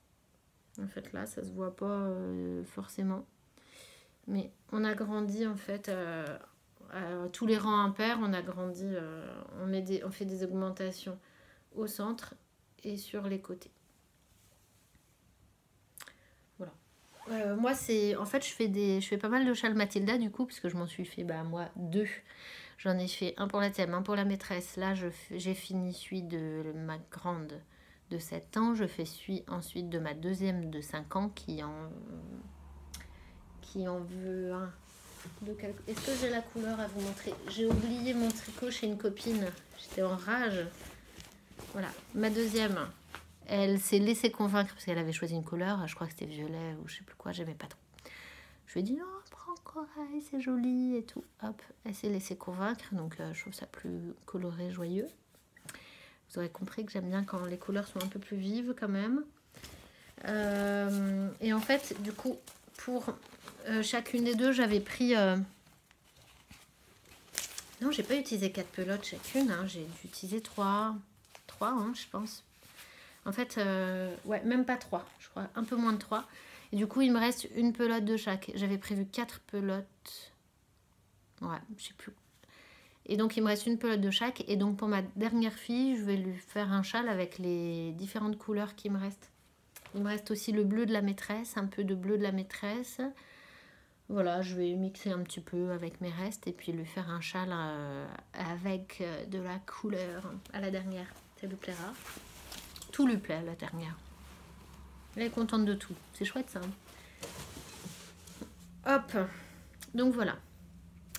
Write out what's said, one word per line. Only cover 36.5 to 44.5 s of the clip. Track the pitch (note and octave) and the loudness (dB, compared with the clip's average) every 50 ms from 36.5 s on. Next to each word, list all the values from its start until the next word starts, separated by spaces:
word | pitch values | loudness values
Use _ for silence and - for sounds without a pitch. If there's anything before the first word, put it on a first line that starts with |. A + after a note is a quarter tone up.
| - A#3 A3 A3 A3+ G#3+ | -4 -4 -2 -2 0 -2
à | A3 | -2
vous | G3+ G3 G3+ G3 | -2 -2 -2 -2
montrer ? | G3 G3 - - G#3+ F#3 - - - | -2 -2 -4 -4 -6 -6 -6 -6 -6
J'ai | G3 G#3+ A3+ | 0 2 4
oublié | A3+ A3+ A3 G#3+ A#3 A#3 B3 A#3 B3+ B3 | 6 6 4 4 2 0 0 0 2 2
mon | A#3+ A#3 A3+ | 4 4 2
tricot | A3 A3+ - - - - B3 B3 | 2 0 -6 -10 -6 -4 -4 -4
chez | A#3+ - - | -2 -2 0
une | G#3+ G#3 | 0 0
copine. | G3 - G#3 G3+ G#3 - A#3 A3+ G#3+ G3 F3+ F3+ - - - - - | 0 0 0 -2 0 -2 0 0 2 0 0 -4 -8 -14 -18 -18 -18
J'étais | - - - - | -14 -6 -2 0
en | F#3+ F#3 F#3 | 2 2 2
rage. | F3+ F3+ G3 A3 B3 B3 A3+ G3 F3+ E3+ E3+ - - - - - - - - - - - - - - - - - - - - - | 0 0 0 2 2 2 2 2 0 -2 -2 -6 -10 -14 -16 -16 -16 -18 -20 -18 -18 -18 -18 -20 -20 -20 -20 -18 -16 -14 -8 -6
Voilà, | G3+ F#3+ - - - - - - | -6 -6 -6 -6 -10 -14 -6 0
ma | G3+ G#3+ A3 | 2 2 4
deuxième, | G#3+ A3 A#3 A3 G3+ A3+ A3 G#3 G3 E3+ D3 - - - - - - - - - - - - | 4 4 2 4 4 4 4 4 2 0 0 -4 -6 -12 -16 -14 -14 -14 -14 -18 -20 -18 -4
elle | - G3+ G3+ G3 G3 G3 G3 | 0 4 6 6 6 6 6
s'est | G3 - - G3+ | 6 6 6 8
laissée | G3+ G#3 A#3 A3+ - A#3 | 8 8 6 6 4 4
convaincre | A3+ - G#3+ G3+ | 4 4 4 4